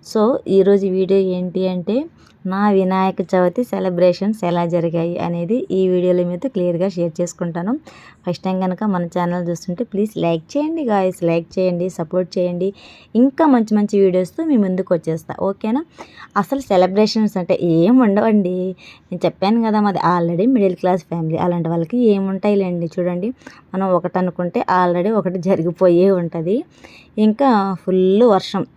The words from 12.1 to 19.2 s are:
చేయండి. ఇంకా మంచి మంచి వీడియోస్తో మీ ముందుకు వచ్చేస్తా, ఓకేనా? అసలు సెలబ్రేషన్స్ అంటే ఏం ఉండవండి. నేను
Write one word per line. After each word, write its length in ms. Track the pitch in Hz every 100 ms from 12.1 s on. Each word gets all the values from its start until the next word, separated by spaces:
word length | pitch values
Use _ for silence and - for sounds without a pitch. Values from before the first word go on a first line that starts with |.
| 180 180
చేయండి. 360 | 190 180 175 190 196 - - _
ఇంకా 320 | 214 262 - 320
మంచి 280 | 254 220
మంచి 200 | 208 208 208
వీడియోస్తో 400 | 196 185 180 -
మీ 120 | 330 262
ముందుకు 340 | 196 185 185
వచ్చేస్తా, 420 | 170 160 160 160 -
ఓకేనా? 420 | 190 196 214 240 339 - - - - -
అసలు 240 | 202 277
సెలబ్రేషన్స్ 760 | 269 190 180 190 214 220 214 202
అంటే 180 | 175 190 175
ఏం 240 | 165 175 254
ఉండవండి. 580 | 240 196 226 214 180 185 185 180 - -
నేను 180 | _ 175